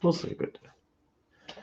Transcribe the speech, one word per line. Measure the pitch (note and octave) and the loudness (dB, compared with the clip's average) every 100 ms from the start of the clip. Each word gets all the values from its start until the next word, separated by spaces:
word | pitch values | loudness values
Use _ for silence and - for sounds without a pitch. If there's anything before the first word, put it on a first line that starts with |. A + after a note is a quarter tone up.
Mostly | F3 E3+ - | 2 4 0
a | - | -4
good | - | -6
day. | - - - _ _ _ _ _ _ - - | -6 -20 -20 _ _ _ _ _ _ -18 -18